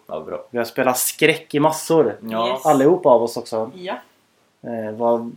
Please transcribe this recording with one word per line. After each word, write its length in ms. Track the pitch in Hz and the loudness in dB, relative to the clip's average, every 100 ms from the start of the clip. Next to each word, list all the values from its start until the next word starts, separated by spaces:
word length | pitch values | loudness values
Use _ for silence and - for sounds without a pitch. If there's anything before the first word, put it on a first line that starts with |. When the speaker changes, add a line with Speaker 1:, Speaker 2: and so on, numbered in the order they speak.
| - | -12
Speaker 1:
Ja, 120 | 80 | -12
bra. 260 | 78 87 - | -10 -12 -8
Speaker 2:
Vi 80 | 120 | -6
har 80 | 117 | -4
spelat 320 | - 127 123 | -2 0 0
skräck 580 | - - 156 156 - 147 | -2 0 0 0 -4 0
i 40 | |
massor. 560 | 151 156 - 165 120 - | 0 0 0 2 2 -2
Speaker 1:
Ja. 280 | 113 113 120 | -8 -4 -2
Speaker 3:
Yes. 160 | 131 156 | 0 2
Speaker 2:
Allihopa 440 | 139 139 180 147 | 4 4 4 6
av 140 | 120 | 4
oss 140 | 117 120 | 4 -6
också. 340 | 113 110 113 180 | -6 -6 -6 -8
Speaker 3:
Ja. 180 | 180 240 - _ _ _ _ _ | -10 -12 -14 _ _ _ _ _
Speaker 2:
Eh, 300 | 127 117 110 107 | -12 -8 -8 -2
vad 120 | 117 117 | 0 0
har 120 | 117 | -2